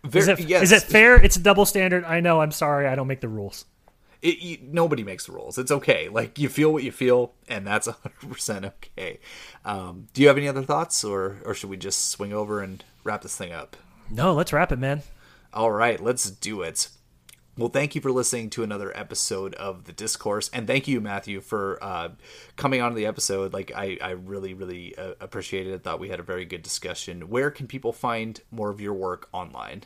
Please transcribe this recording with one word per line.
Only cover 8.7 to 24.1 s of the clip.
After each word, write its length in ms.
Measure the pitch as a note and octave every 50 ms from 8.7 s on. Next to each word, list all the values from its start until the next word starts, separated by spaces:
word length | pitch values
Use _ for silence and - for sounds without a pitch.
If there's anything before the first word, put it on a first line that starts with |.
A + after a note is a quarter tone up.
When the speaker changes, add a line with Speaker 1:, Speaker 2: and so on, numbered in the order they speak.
| - - - - - - F#2+ E2+ - - _ - - - - - - - _
Speaker 1:
Um, 440 | - G#2 F#2+ F#2 F2+ F2 F2+ G#2+ -
do 100 | _ C3
you 40 | C#3
have 100 | C#3+ C3+ C#3
any 100 | C#3+ C#3+
other 160 | C3+ C3+ C3
thoughts, 400 | C3 D3 D3 E3 - - - -
or, 320 | G#2+ G2+ G2 F#2+ G2 G2+ G2+ -
or 100 | A2 G2+
should 160 | - - G2
we 60 | G2
just 320 | F#2 F2+ G2 F#2+ - - -
swing 220 | - - G2+ G2+
over 280 | G#2 G#2+ G#2+ G#2 G#2+ G2+
and 220 | G2 F#2+ F#2+ F#2 - _ _ _ _
wrap 180 | G#2+ G#2+ G#2
this 140 | - F#2 -
thing 160 | - G2 F2
up? 240 | E2+ D#2+ D2 - - - _ _ _ _ - -
Speaker 2:
No, 220 | G#2 A2 C3 F#3 E3+
let's 180 | D3 F3 -
wrap 200 | - C#3+ F3 -
it, 80 | C#3 B2
man. 220 | C3 C3+ C#3+ D3 C#3+ - - - - - - _ _ _ -
Speaker 1:
All 160 | G#2+ A2+ A2+
right, 300 | G#2+ G#2 A2+ A#2+ A2 -
let's 280 | F#2+ A2+ B2 A#2 - G2+
do 300 | F#2+ _ - G2 G#2+ G2
it. 260 | F2+ E2 D2 - - - _ _ _ _ _ _ _ - - _ _ _ _ -
Well, 100 | A#2 A2+
thank 260 | - C3+ D3 D3 -
you 60 | D3+
for 100 | C3 C3+
listening 380 | B2+ C3 B2+ - - A#2+ A2+ G#2+
to 120 | - -
another 340 | A2+ G#2+ G#2 G2+ G2+ G2 -
episode 580 | - G#2 - - - - - G#2+ F#2+ G2 F#2+ -
of 280 | - F#2+ G2 F#2 F2+ -
The 80 | E2+
Discourse, 560 | E2 - G#2+ A2 - - - G#2 G2+ G#2+ G#2+ - -
and 120 | B2 A2
thank 220 | A2 B2 C3+ C3+ D3
you, 140 | C3+ A#2+
Matthew, 400 | G#2+ G#2 G2+ G2 - G#2+ G2+ F#2+
for, 360 | - - A2 G#2 G2 G2 F#2 -
uh, 260 | - G2 F#2 E2+ E2+ F2 - _ - - - - - - _
coming 240 | - - C3 C3+ B2+
on 120 | B2 A#2+
to 40 | A#2+
the 80 | A2+ G#2
episode. 480 | G#2+ G#2+ - - - G2 G2 F#2+ F#2+
Like, 180 | F#2 G2 F#2+ - -
I, 220 | - G2+ G2 F#2 -
I 100 | - F#2